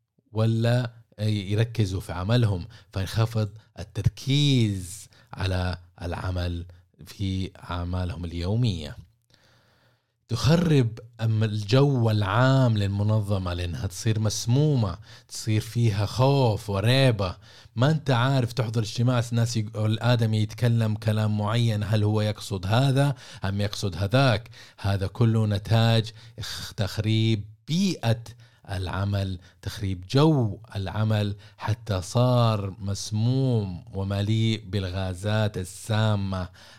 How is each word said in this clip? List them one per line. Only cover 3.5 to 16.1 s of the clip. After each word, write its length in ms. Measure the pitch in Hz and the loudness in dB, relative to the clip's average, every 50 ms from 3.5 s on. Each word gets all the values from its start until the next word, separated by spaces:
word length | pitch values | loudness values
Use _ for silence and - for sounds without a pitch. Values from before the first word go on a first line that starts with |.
| - - - _ - - | -6 -12 -20 _ -16 -14
التركيز 1300 | 87 - - 107 95 - - - - 131 139 143 147 143 135 123 113 104 98 92 87 85 - - - - _ _ _ - | -14 -10 -4 0 0 0 0 -2 -4 0 2 2 4 4 4 4 4 2 0 -2 -8 -10 -14 -16 -18 -20 _ _ _ -16
على 460 | - - 95 95 92 90 90 90 87 - - - _ - | -10 -6 -4 -2 -2 0 -2 -2 -4 -6 -10 -18 _ -10
العمل 640 | 87 87 82 - - 92 92 90 90 90 87 85 87 87 - - _ _ _ - 90 | -8 -8 -6 -6 -4 -4 -4 -2 -2 -4 -4 -6 -8 -12 -16 -20 _ _ _ -20 -20
في 440 | - - - 101 95 95 95 92 - - - - - | -16 -10 -6 -4 -2 -2 -2 -4 -6 -8 -12 -12 -8
أعمالهم 540 | 87 87 87 87 90 90 90 90 - 82 87 | -6 -6 -4 -4 -2 -2 -2 -4 -4 -6 -8
اليومية. 720 | 82 82 87 85 92 107 117 127 110 90 80 76 73 - - - _ _ _ _ _ _ _ _ _ _ _ _ _ _ _ _ _ _ _ _ _ _ _ _ - | -8 -6 -4 -2 0 0 0 2 0 0 -2 -6 -10 -12 -14 -18 _ _ _ _ _ _ _ _ _ _ _ _ _ _ _ _ _ _ _ _ _ _ _ _ -6
تخرب 680 | 120 - - 135 165 175 175 165 151 139 120 113 - - - - _ - | -4 0 2 4 4 4 4 4 4 4 4 2 -2 -8 -16 -18 _ -4
أم 240 | 117 113 110 107 110 | -2 0 2 2 0
الجو 640 | 107 104 104 101 95 131 135 143 143 135 123 113 113 | 0 -2 -4 -2 2 4 4 4 4 4 2 2 2
العام 680 | 110 104 101 95 101 117 127 131 135 135 127 120 110 104 | 2 2 2 2 2 4 4 6 6 4 4 4 2 2
للمنظمة، 760 | 101 98 101 101 104 107 107 110 101 101 104 95 92 87 87 | 0 0 0 0 2 2 2 2 2 0 -2 -2 -2 -2 -4
لأنها 320 | 87 90 87 85 - - | -4 -4 -4 -4 -4 -6
تصير 340 | 98 - - - 110 104 107 | -6 -6 -4 -2 -2 0 0
مسمومة، 800 | 110 107 - - - 113 120 139 151 156 143 123 107 90 82 - - - - - - - | 0 -2 -2 -2 0 2 2 4 4 4 2 2 0 -2 -4 -8 -12 -20 -20 -20 -20 -16
تصير 320 | - - - 113 107 107 | -14 -8 -4 0 0 0
فيها 460 | - 117 - 117 117 113 98 101 101 | 0 -2 0 2 2 2 2 2 -2
خوف 640 | - | -2